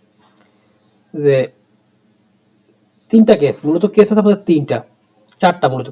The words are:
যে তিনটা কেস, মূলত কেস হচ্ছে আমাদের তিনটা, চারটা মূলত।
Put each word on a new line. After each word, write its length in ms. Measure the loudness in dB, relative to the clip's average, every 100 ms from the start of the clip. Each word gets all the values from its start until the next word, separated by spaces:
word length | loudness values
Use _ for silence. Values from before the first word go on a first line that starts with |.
| _ _ _ _ _ _ _ _ _ _ _
যে 220 | -4 0 0 -2 _ _ _ _ _ _ _ _ _ _ _ _ _ _ _ -2
তিনটা 220 | 2 4 2
কেস, 140 | 0 -4 -4
মূলত 180 | -2 -2 2
কেস 120 | 2
হচ্ছে 140 | 2 0
আমাদের 180 | 0 0
তিনটা, 280 | -2 -2 -8 -10 _ _ _ _ -2
চারটা 260 | -2 0 -4
মূলত। 160 | -4 -8